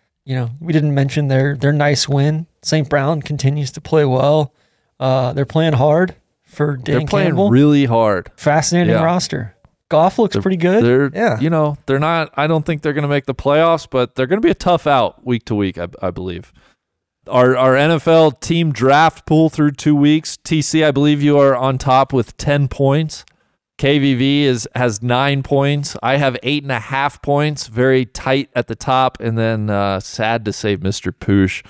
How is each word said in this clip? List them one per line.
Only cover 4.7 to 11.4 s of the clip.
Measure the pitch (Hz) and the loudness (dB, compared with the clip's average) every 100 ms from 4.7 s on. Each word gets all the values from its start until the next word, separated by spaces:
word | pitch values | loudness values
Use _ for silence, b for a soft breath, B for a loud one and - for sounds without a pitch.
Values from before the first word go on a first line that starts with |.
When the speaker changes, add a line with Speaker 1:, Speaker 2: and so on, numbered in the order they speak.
| _ _ - | _ _ -6
Speaker 1:
Uh, | 131 131 127 | -2 0 -2
they're | 139 135 | -4 -2
playing | 160 160 | 0 0
hard | 131 147 156 185 - _ _ | 2 2 2 0 -6 _ _
for | _ - 147 135 | _ -4 -4 -4
Dan | 123 123 | -4 -2
Speaker 2:
They're | - | 0
playing | 202 180 | 0 0
Speaker 1:
Campbell. | 170 196 | 0 2
Speaker 2:
really | 123 147 147 131 | 4 4 4 2
hard. | 117 110 95 - - | 2 2 0 -6 -6
Speaker 1:
Fascinating | 147 151 143 175 170 | 0 0 0 0 2
Speaker 2:
Yeah. | 160 | 2
Speaker 1:
roster. | 160 180 - - 110 - _ _ - | 0 -2 -4 -8 -10 -16 _ _ -2
Goff | 151 180 - | 2 2 2
looks | 214 | 0
Speaker 2:
They're, | - | 0
Speaker 1:
pretty | 196 185 | -2 0
good. | 175 208 | 2 2
Speaker 2:
they're, | 117 131 143 | 4 2 0
Speaker 1:
Yeah. | 170 226 | 0 -2
Speaker 2:
you | 113 | 0